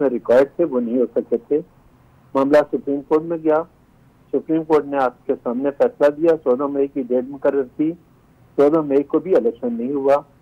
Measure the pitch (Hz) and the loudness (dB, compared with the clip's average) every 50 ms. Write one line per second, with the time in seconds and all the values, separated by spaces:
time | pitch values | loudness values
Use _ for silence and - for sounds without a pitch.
0 | 143 131 123 117 - - 117 127 139 139 _ - 175 156 131 123 120 113 117 131 | -2 -2 -2 -2 0 2 4 4 4 2 _ -4 -2 -2 0 -2 -2 -2 0 0
1 | 120 113 - 127 - - 123 113 - - 143 151 - _ _ _ _ _ _ _ | 0 0 -2 -4 -4 -2 -4 -4 -2 -2 -4 -4 -4 _ _ _ _ _ _ _
2 | _ _ _ _ _ _ - 135 135 139 147 151 147 - - 131 - - 139 143 | _ _ _ _ _ _ -2 -2 0 4 4 4 4 2 -2 -6 -4 -4 -6 -6
3 | 135 - 160 156 160 170 170 160 160 156 151 156 165 - _ _ _ _ _ _ | -4 0 0 0 0 -2 -8 -4 -2 0 0 0 -2 -4 _ _ _ _ _ _
4 | _ _ _ _ _ - - 135 - - 160 160 160 156 160 147 143 143 143 139 | _ _ _ _ _ -6 -6 -6 -4 -2 -4 -4 0 2 0 0 0 0 -2 -2
5 | 131 123 123 _ _ - 131 123 - 123 117 123 139 143 139 - 131 120 - - | -2 -2 -4 _ _ -6 -6 -4 -4 -6 -6 -4 -4 -4 -2 0 0 0 0 2
6 | 147 147 147 147 160 165 160 156 - 135 123 127 147 139 143 139 139 139 - 143 | 2 2 2 2 2 0 0 2 2 -2 0 0 -2 -4 -2 -2 -2 -2 -2 -6
7 | 127 117 123 127 127 131 143 135 - 143 139 139 131 123 _ - 151 160 170 - | -4 -2 -2 -2 -4 -4 -10 -4 -2 -2 0 0 -2 -4 _ -4 -4 -4 -4 -8
8 | _ _ _ _ _ _ _ _ _ _ - - 139 147 156 165 156 143 139 143 | _ _ _ _ _ _ _ _ _ _ 0 2 2 4 4 2 0 2 0 0
9 | 139 - - 156 151 - 185 123 110 117 110 - - 123 120 117 120 131 143 143 | 0 0 -2 -2 0 2 0 2 2 0 -4 -4 -6 -6 -6 -6 -6 -4 -4 -2
10 | 135 139 139 143 147 _ _ _ | 0 2 2 2 0 _ _ _